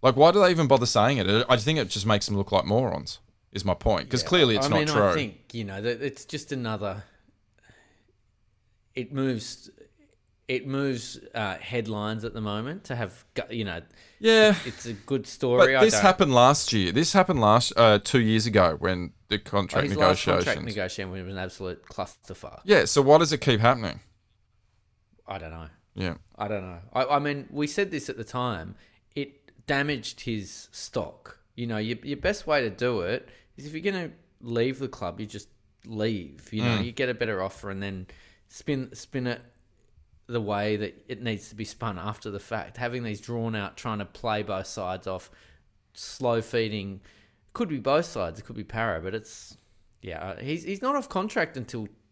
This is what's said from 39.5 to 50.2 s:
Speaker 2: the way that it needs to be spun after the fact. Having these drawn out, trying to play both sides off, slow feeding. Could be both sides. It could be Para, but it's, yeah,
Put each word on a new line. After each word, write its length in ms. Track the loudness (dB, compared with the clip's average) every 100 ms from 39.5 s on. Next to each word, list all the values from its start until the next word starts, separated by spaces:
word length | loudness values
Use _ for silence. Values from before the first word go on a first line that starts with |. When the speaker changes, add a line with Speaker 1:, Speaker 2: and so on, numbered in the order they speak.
| _ _ _ _ _ _ _ _
Speaker 2:
the 120 | -6
way 360 | -2 -2 0 -2
that 260 | -4 -8 _
it 120 | -8
needs 280 | -6 -6 -8
to 60 | -12
be 100 | -12
spun 320 | -8 -8 -6
after 320 | -8 -8 -10
the 80 | -10
fact. 380 | -8 -8 -8 -8
Having 260 | -6 -6
these 160 | -8 -10
drawn 360 | -8 -6 -4 -4
out, 200 | -6 -8
trying 220 | -8 -6
to 60 | -8
play 380 | -8 -4 -2
both 240 | -2 -6 -6
sides 400 | -8 -6 -6 -6
off, 220 | -8 -10 -20 _ _ _ _ _
slow 480 | -16 -14 -4 -2 0
feeding. 600 | -2 -2 -2 -4 -8 -12 -18 _ _ _ _
Could 140 | -6 -4
be 100 | -4
both 260 | 0 0 0
sides. 340 | -4 -6 -6
It 40 |
could 120 | -14 -14
be 80 |
Para, 380 | -10 -4 -2 -2
but 140 | -4 -8
it's, 420 | -10 -16 -18 -20 _ _ _ _
yeah, 200 | -12 -10